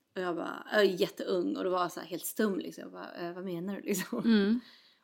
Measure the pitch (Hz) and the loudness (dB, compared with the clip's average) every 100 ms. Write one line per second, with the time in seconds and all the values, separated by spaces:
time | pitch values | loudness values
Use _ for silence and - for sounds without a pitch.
0 | _ 190 180 175 - - - 214 196 180 | _ -6 -4 -2 -4 -8 0 4 4 4
1 | 196 - - 185 190 190 190 180 170 - | -2 -2 -2 0 0 0 0 0 -2 -4
2 | 165 165 - - 220 175 165 165 - 185 | -8 -8 -6 0 0 0 -6 -10 -14 -12
3 | - - 170 180 190 170 190 196 - 190 | -12 -10 -8 -8 -6 -4 -4 -6 -2 -2
4 | 175 240 233 214 202 240 - - _ _ | -2 0 6 6 6 4 0 -20 _ _